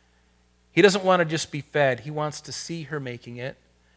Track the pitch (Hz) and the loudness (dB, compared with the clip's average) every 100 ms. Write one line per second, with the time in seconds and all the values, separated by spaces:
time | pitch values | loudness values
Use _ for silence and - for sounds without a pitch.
0 | _ _ _ _ _ _ _ - 202 196 | _ _ _ _ _ _ _ 6 6 6
1 | 185 180 165 156 - 151 - 151 139 120 | 4 2 2 -2 -6 -8 -4 2 2 0
2 | 127 151 151 - - - - 170 139 151 | -6 -6 -6 -8 -12 -10 -10 -10 -8 -8
3 | 131 120 127 120 131 - _ _ _ | -8 -12 -14 -12 -12 -12 _ _ _